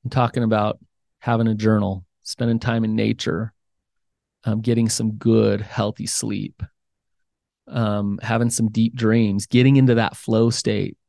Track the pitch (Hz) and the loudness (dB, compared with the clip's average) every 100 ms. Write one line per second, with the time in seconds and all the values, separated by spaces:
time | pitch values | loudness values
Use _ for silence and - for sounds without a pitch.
0 | 123 131 120 127 113 110 107 - _ _ | -2 0 0 0 0 2 0 -4 _ _
1 | _ _ 117 117 113 107 110 107 98 98 | _ _ -2 0 0 0 2 2 0 -6
2 | - _ - - 120 113 123 117 110 110 | -12 _ -18 -6 -2 -2 -2 -2 -2 -2
3 | 107 110 - 85 113 _ _ _ _ _ | -2 -2 -4 -4 -8 _ _ _ _ _
4 | _ _ _ _ - 107 113 117 113 - | _ _ _ _ -6 -4 0 0 0 -2
5 | 113 107 117 113 107 101 104 - 107 - | -4 -2 2 4 4 0 -6 -4 -4 -4
6 | 110 - 110 104 101 _ - _ _ _ | -8 -6 -6 -6 -8 _ -16 _ _ _
7 | _ _ _ _ _ _ - 135 107 104 | _ _ _ _ _ _ -8 -4 -2 -2
8 | 101 101 - 113 120 117 113 110 113 120 | -4 -6 -2 0 0 0 -2 0 -2 0
9 | 110 113 110 101 - 123 127 139 131 117 | 0 2 2 -2 0 4 6 6 6 4
10 | 110 - - 113 117 127 110 104 98 - | 0 -4 -2 2 2 0 -2 -2 -4 -8